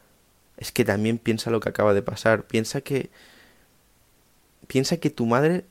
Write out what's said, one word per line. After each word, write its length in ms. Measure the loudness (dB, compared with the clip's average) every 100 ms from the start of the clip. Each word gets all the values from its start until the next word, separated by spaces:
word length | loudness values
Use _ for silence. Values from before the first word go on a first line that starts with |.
| _ _ _ _ _ -16
es 140 | -4
que 100 | 0
también 340 | 2 2 0 -2
piensa 320 | -2 -2 -2
lo 120 | -2
que 80 | -2
acaba 240 | 0 2
de 80 | 2
pasar. 420 | 0 -2 0 0
Piensa 380 | 0 -2 -2 -6
que, 280 | -4 -4 -6 -12 -20 -20 -20 _ _ _ _ _ _ _ _ _ _ _ -4
piensa 300 | 0 0 0
que 120 | -2
tu 160 | 0 2
madre, 400 | 4 2 0 -6